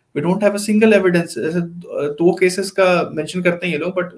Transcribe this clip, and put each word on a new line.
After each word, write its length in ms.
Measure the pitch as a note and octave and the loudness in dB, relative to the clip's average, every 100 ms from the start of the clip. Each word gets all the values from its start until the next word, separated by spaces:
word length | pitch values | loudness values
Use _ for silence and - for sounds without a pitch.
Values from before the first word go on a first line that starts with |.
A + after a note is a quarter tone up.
| _ D3 | _ -4
we 80 | |
don't 180 | D#3+ G#3 | -2 2
have 140 | G3+ G3+ | 2 0
a 60 | |
single 300 | G#3 G#3+ A3 | 0 4 6
evidence। 280 | G3+ F#3 F3 | 4 4 2
ऐसे 380 | E3+ - C3 F3 E3+ - - C#3 D3 | -2 -4 -4 -2 -4 -8 -10 -6 -4
दो 260 | D3 F3 | 2 2
cases 360 | F3 F#3 F#3 F#3+ | 4 0 0 -4
का 400 | - F#3 F3 F3 | 2 2 2 0
mention 300 | D3+ D3+ F#3 | -4 -6 -2
करते 240 | F3 F3 F3+ | -2 -2 -4
हैं 60 | |
ये 60 | D3+ | -4
लोग, 160 | E3+ | -2
but 180 | F3+ F3 | -4 -6